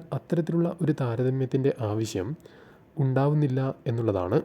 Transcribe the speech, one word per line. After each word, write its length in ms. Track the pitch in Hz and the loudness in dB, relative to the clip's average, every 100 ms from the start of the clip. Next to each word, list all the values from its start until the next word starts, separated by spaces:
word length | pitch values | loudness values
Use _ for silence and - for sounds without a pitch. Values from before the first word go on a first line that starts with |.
| - 135 | -2 -8
അത്തരത്തിലുള്ള 520 | - 175 160 170 170 - | -4 -2 0 0 -2 0
ഒരു 100 | 151 151 | -2 0
താരതമ്യത്തിൻ്റെ 680 | 123 113 127 131 131 135 135 - 107 | 0 0 0 0 0 2 2 0 -2
ആവശ്യം 400 | 110 113 101 95 160 - - - - - - | 0 -2 -2 -4 -6 -12 -20 -20 -20 -18 -2
ഉണ്ടാവുന്നില്ല 580 | 135 131 143 151 147 127 135 - - | 0 2 2 2 2 0 -2 -4 -4
എന്നുള്ളതാണ്. 480 | 117 113 98 90 131 | 0 0 0 2 0